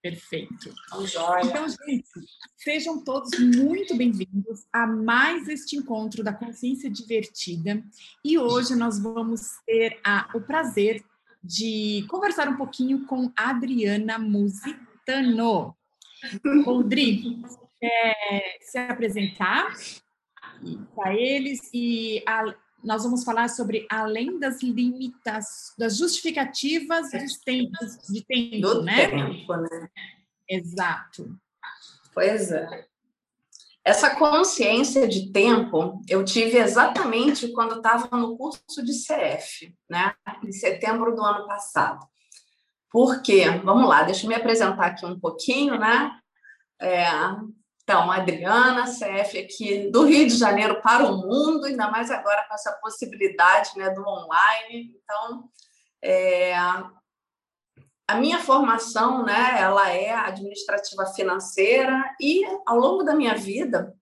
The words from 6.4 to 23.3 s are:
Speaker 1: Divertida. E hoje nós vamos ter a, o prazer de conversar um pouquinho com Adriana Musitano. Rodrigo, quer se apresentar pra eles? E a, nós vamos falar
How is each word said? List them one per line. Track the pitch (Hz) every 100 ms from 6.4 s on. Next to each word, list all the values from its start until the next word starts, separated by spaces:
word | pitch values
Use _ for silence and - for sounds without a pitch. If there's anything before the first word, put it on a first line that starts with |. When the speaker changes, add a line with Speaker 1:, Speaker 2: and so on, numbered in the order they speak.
| 233 226 247 269 269
Speaker 1:
Divertida. | 202 226 226 214 - - 170 165 208 - _ - _
E | 294 320
hoje | 240 247 247
nós | 247 233 202
vamos | 214 226 226 226 - -
ter | - 226 226 226
a, | 202 202 -
o | 233
prazer | 202 311 269 214 202 220 _ _ _ _
de | 180 170 226 214 214 208 208
conversar | 370 403 339 285
um | 262
pouquinho | 269 - 254 269 277
com | 262 247
Adriana | - 233 254 254 247 208 208 220 226
Musitano. | 220 202 202 190 277 - - _ - 269 254 226 233 190 - - _ _ _ - 247 196 294 285
Rodrigo, | 262 247 214 254 262 196 233 - - - _ _
quer | 233 233 226 214 208 202 190 180
se | - 247
apresentar | 247 233 226 202 196 - 185 254 392 - - - _ _ _ _ - - 170 165 202
pra | - 190
eles? | 202 254 277 269 254 -
E | 240 240 233 226 214 -
a, | 226 220 - _ _
nós | - 214
vamos | 240 247
falar | 247